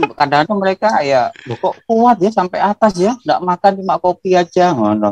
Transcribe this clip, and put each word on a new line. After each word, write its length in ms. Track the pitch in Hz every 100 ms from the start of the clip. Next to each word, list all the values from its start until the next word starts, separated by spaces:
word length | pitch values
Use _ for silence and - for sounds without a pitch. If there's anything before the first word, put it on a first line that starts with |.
| 151
kadang-kadang 460 | - 143 143 156 202
mereka 300 | 190 190 214 220
ya, 320 | 139 131 120 -
"Loh, 120 | 127 117
kok 180 | 185 -
kuat 320 | - 226 240 220
ya 100 | 196
sampai 320 | 220 180 -
atas 320 | 196 208 220
ya? 180 | 175 190 254
Nggak 220 | 151 -
makan, 320 | 180 180 196 196
cuma 160 | 190 165
kopi 340 | 180 175 190
aja," 360 | 185 175 185 175
ngono 360 | 123 107 107 104